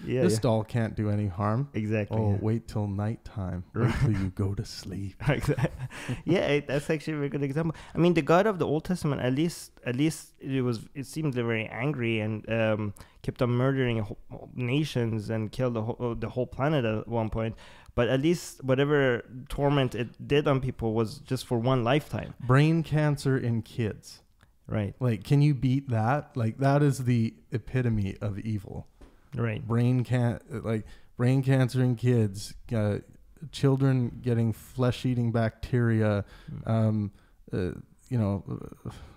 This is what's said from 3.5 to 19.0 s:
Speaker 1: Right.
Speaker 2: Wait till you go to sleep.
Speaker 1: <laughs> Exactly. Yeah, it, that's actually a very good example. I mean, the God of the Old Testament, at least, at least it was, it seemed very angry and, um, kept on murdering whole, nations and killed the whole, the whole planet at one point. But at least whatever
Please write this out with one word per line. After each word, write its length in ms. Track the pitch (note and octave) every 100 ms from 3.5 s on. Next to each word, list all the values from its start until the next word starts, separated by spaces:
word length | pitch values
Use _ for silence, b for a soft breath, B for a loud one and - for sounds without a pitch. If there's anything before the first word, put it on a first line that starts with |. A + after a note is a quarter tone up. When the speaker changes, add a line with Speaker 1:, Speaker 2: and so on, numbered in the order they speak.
| F2+ -
Speaker 1:
Right. 160 | A2 A#2+
Speaker 2:
Wait 40 | -
till 220 | B2 G2
you 80 | F#2+
go 240 | - G2
to 100 | G2
sleep. 520 | - - G2+ G2 G2 -
Speaker 1:
<laughs> 80 | A2+
Exactly. 880 | B2 C3 A#2+ - - B2+ - - B2+
Yeah, 160 | - F#3 -
it, 200 | C#3+ C3+
that's 200 | C#3 -
actually 240 | D#3 -
a 40 | D3+
very 120 | C#3+
good 140 | D3
example. 340 | C#3 C#3+ E3 - B
I 40 | -
mean, 160 | F3
the 80 | E3
God 240 | C#3 E3+ G#3+
of 120 | F3+
the 80 | A2+
Old 180 | D3+ -
Testament, 340 | F3+ D#3 C3
at 140 | B2+
least, 380 | C3 E3+ - - -
at 100 | B2
least 380 | B2 D#3 - - -
it 220 | C#3+ C3+
was, 180 | B2 A2+ -
it 120 | D3 B2+
seemed 280 | D#3 D#3
very 320 | B2 A#2 A2 G#2+
angry 540 | G#2+ C#3 C#3 A2+ A2+
and, 300 | G#2+ A2 -
um, 440 | A2+ A2 G#2+ G#2 - B B
kept 200 | - -
on 80 | B2
murdering 480 | A#2+ C3+ C3+ B2 A2+
whole, 500 | G#2 - - B2+ -
nations 760 | - B2 C#3+ D#3 B2+ A2+ A2 G#2
and 240 | A2 G#2+
killed 220 | - B2+
the 80 | A2+
whole, 320 | A2 - A#2+ A2+
the 120 | A2
whole 160 | B2+ B2
planet 400 | - C#3+ D3+ A2+
at 200 | G#2+ -
one 220 | A#2 A2
point. 260 | A#2 A2+ - B B B
But 140 | - A#2
at 140 | C3
least 420 | D#3 F3 - -
whatever 580 | C3 C3 C#3+ D3